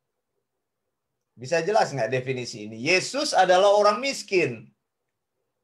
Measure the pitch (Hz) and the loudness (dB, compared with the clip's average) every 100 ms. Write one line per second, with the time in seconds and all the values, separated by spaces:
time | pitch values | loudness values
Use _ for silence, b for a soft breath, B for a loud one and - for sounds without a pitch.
0 | _ _ _ _ _ _ _ _ _ _ | _ _ _ _ _ _ _ _ _ _
1 | _ _ _ - 127 165 170 214 143 135 | _ _ _ -18 -4 -2 0 0 0 -2
2 | 113 127 131 127 117 110 107 113 139 185 | -2 -2 -4 -8 -10 -12 -14 -6 0 0
3 | - 262 302 180 180 180 202 208 208 226 | 0 -6 0 2 4 4 6 4 4 2
4 | 277 - - 190 139 113 - _ _ _ | -4 -8 -4 -2 0 -4 -16 _ _ _
5 | _ _ _ _ _ _ | _ _ _ _ _ _